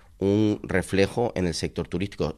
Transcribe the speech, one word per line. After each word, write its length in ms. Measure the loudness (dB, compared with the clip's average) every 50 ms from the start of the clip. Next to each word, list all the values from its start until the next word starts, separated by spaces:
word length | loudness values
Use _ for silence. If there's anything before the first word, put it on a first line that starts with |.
| -20 -20 -8 -2
un 420 | 0 2 4 4 4 2 2 0 -4
reflejo 680 | -2 -2 -2 0 0 2 2 2 2 2 0 -2 0 0
en 120 | 0 -2 0
el 60 | -2
sector 340 | -2 -4 -4 -4 -6 -6 -4
turístico, 460 | -4 -4 -4 -4 -4 -4 -2 -4 -4